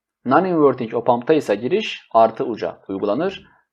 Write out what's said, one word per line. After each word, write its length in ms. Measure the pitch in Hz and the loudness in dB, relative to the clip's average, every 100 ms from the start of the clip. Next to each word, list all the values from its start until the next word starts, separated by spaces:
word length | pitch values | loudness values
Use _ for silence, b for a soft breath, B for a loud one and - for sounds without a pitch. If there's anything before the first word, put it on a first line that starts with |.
| _ _ 120 | _ _ 2
Non-inverting 680 | 139 185 170 143 123 113 | 2 2 2 2 2 -4
op-amp'ta 400 | 117 113 120 123 | -4 0 0 2
ise 220 | 156 127 104 | 0 2 -2
giriş 540 | 120 190 220 - _ | 0 -2 -4 -10 _
artı 340 | 113 113 - 131 | 4 4 2 -6
uca 360 | 104 87 - - | -6 -8 -8 -10
uygulanır. 580 | 95 101 110 185 - b b b | -6 -4 -2 -4 -8 b b b